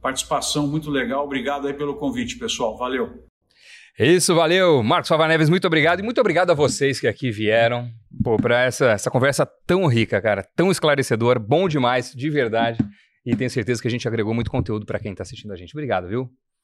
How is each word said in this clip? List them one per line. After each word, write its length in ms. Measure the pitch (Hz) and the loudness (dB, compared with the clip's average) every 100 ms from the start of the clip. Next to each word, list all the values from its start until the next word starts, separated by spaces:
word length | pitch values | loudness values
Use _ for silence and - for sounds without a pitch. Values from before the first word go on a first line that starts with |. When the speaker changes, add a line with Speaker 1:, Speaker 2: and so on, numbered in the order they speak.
Speaker 1:
participação 680 | 131 135 - 147 - 151 147 | -6 -8 -4 -4 -4 -4 -2
muito 200 | 151 151 | -4 -4
legal. 360 | 139 120 135 | -4 -4 -4
Obrigado 420 | 147 135 120 143 139 | -4 -6 -6 -6 -6
aí 80 | |
pelo 220 | 139 147 143 | -6 -8 -6
convite, 420 | 143 120 120 - | -6 -6 -8 -8
pessoal. 400 | 117 - 120 107 | -8 -4 -4 -4
Valeu. 460 | 123 131 110 - - _ _ _ - - - - | -6 -4 -6 -10 -20 _ _ _ -20 -20 -20 -2
Speaker 2:
Isso, 380 | 113 180 - 165 | 2 4 4 2
valeu. 480 | 160 180 185 147 | 4 4 4 4
Marcos 240 | 110 175 - | 4 0 2
Fava 180 | 160 160 | 2 4
Neves, 240 | 160 156 | 4 4
muito 160 | 185 185 | 4 2
obrigado. 320 | 160 151 180 | 2 2 2
E 40 | |
muito 160 | 202 254 | -2 0
obrigado 300 | 214 160 180 | 2 2 2
a 40 | |
vocês 460 | 156 147 - 139 131 | 4 2 2 0 2
que 80 | 127 | -2
aqui 240 | 104 131 | -2 -6
vieram, 580 | 104 107 113 117 120 120 117 _ - | -2 2 4 4 0 -6 -14 _ -12
pô, 140 | - 110 | -2 0
pra 260 | 120 120 | 2 2
essa, 280 | 127 - 131 | 2 2 2
essa 200 | 104 - | 2 0
conversa 340 | 127 135 135 143 _ - | 0 0 0 -2 _ -2
tão 180 | 180 175 | 2 4
rica, 360 | 117 107 104 | 2 2 0
cara, 240 | 107 98 - | 0 -2 -4
tão 160 | - 180 | 0 2
esclarecedora, 720 | 185 156 139 131 113 117 123 | 2 2 0 0 0 2 2
bom 260 | 104 147 190 | 2 0 2
demais, 460 | 151 123 127 123 | 0 0 0 -4
de 180 | 123 139 | -8 -4
verdade. 480 | 147 120 110 117 113 104 - _ _ | 0 0 0 0 -2 -4 -4 _ _
E 100 | - | -6
tenho 160 | 113 127 | -2 -2
certeza 320 | 123 107 117 | -2 -2 -2
que 60 | 120 | -2
a 20 | |
gente 160 | 120 120 | -4 -4
agregou 260 | 113 107 | -2 -2
muito 160 | 117 117 | -2 -2
conteúdo 380 | 131 87 107 101 | -4 -4 -6 -6
pra 140 | 104 | -8
quem 120 | 104 | -8
tá 120 | 92 | -10
assistindo 280 | 98 113 107 | -12 -14 -14
a 40 | 95 | -14
gente. 160 | 90 | -14
Obrigado, 320 | 147 147 95 90 | -12 -4 -4 -2
viu? 240 | 113 127 _ _ _ | -6 -6 _ _ _